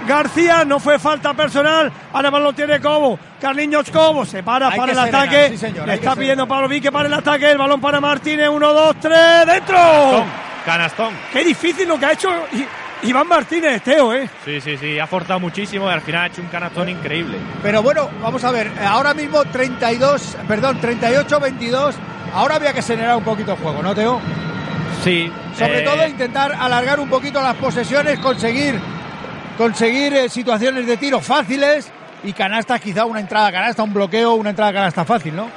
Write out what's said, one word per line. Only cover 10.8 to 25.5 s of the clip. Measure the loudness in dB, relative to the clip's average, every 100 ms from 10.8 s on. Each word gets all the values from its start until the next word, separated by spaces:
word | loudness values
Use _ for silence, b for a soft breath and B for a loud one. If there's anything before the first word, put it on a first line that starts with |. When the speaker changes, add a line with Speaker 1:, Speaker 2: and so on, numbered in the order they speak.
| 0 -2 -6 -6 -4
Speaker 1:
Qué | 0 2
difícil | 2 -2 -2 -2
lo | 0
que | 2
ha |
hecho | 2 0 -2 -4
I-, | -6 -6 -10 -14 -6 0
Iván | 0 4
Martínez, | 2 2 0 0 0
Teo, | 2 4 4
¿eh? | 2 -4 -10
Speaker 3:
Sí, | -8 -6
sí, | -6 -6
sí, | -4 -4
ha | -2
forzado | -4 -2 -4
muchísimo | -4 -6 -6 -4 -2
y |
al | -2
final | -2 -2
ha | -2
hecho | -6
un | -10
canastón | -8 -6 -6 -6
increíble. | -6 -6 -4 -6 -8 -10 -6
Speaker 2:
Pero | 0 2
bueno, | 2 2 -2 -4
vamos | -4 -2
a | -2
ver, | -2 -4
eh, | -2
ahora | 0 2 2
mismo | 0 0 0 0
treinta | 0 -4 0 -2
y | 2
dos, | 2 2 -2 -12 -4
perdón, | 0 0 0
treinta | -2 0 2
y | 2
ocho | 2 0
veintidós, | 0 -4 -4 0 0 -2 -12 -12 -6
ahora | -2 0 2
había | 0
que | -2
acelerar | -4 -2 2 0
un |
poquito | 0 -4 -4
el | -4
juego, | -4 -4
¿no, | -2
Teo? | 0 0 0 -4 -6 -8 -8 -8 -6 -6 -2
Speaker 3:
Sí, | 0 0 -2 -8 -12